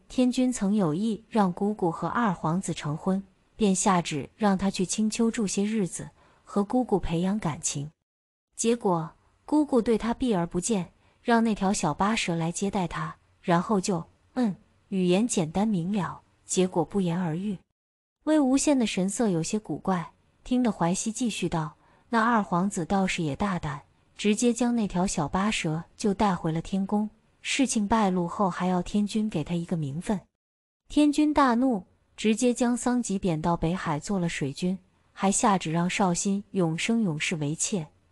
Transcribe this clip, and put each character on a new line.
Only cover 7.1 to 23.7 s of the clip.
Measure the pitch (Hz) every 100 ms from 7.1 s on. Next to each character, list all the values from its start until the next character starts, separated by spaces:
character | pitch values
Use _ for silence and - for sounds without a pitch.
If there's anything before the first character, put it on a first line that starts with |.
| 170
养 | 185 214
感 | 170 127
情。 | - 143 147 - _ _ _ _ _ -
结 | 226 240
果， | 208 170 160 - _ _
姑 | - - -
姑 | 254
对 | 214 220
他 | 220
避 | 233 254 190
而 | 175
不 | 180
见， | 180 208 170 _ _ _
让 | - 233
那 | 226 202
条 | 190
小 | 214 170 147
八 | 196 226
蛇 | - 165
来 | 165
接 | 170 196
待 | 196 170
他， | - 160 - _ _
然 | - 170
后 | 180 208
就， | 185 170 - _ _ 254
嗯， | 233 170 _ _ -
语 | 190 180
言 | 180 240
简 | - 156
单 | 190 220
明 | 196 170
了， | 208 156 - _ _ -
结 | - 180
果 | 180 151
不 | 202
言 | 180 170
而 | 180 156
喻。” | 208 185 _ _ _ _ _ _ -
魏 | 311
无 | 262 269
羡 | - 277
的 | 214
神 | - 185
色 | - 226
有 | 165
些 | 160 214
古 | - 151
怪， | - 185 165 - _ _
听 | - 254
得 | 240
怀 | - 170
西 | 185 226
继 | 214 247
续 | - 170
道 | 165 156 - _ _ _
：“那 | 233
二 | 226 233
皇 | 196 170 196
子 | 190 160
倒 | 196 185
是 | -
也 | 156 -
大 | 208 175
胆， | 151